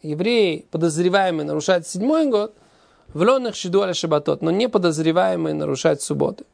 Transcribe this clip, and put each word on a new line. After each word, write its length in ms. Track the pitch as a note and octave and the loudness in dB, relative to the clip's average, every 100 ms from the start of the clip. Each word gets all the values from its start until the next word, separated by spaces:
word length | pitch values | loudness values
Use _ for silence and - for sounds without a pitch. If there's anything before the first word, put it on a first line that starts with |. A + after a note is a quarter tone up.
Евреи, 600 | D#3 D3+ G3 A#3+ G3 D#3 - | -6 -4 0 2 2 0 -6
подозреваемые 720 | D#3+ E3+ D#3 F3+ F#3+ F#3+ E3 | -2 0 2 2 2 2 0
нарушать 400 | D3+ D3+ D3+ F3+ | -2 -4 0 0
седьмой 440 | E3 F3+ A3+ D#4 D4+ | 0 -4 0 2 2
год, 260 | A3 G#3 - _ _ _ _ _ | 0 -2 -8 _ _ _ _ _
вло 280 | D3 F#3+ C4 | 0 2 2
нахшиду 420 | B3 G3+ F3+ F#3 | 0 -6 -2 0
аля 100 | G3 | 0
шабатот, 480 | F3 E3 D3+ D3 C#3+ | -2 0 0 0 -2
но 120 | D#3+ | 0
не 160 | F3+ A#3+ | 0 0
подозреваемые 840 | A3+ F3 D3+ D#3+ D#3+ F#3+ F3+ D#3+ | 2 0 0 0 2 2 0 -2
нарушать 480 | D3+ D3 C3+ D#3+ D3+ | -4 -4 0 0 0
субботы. 440 | - C#3+ C#3+ - - | -2 -2 -2 -4 -16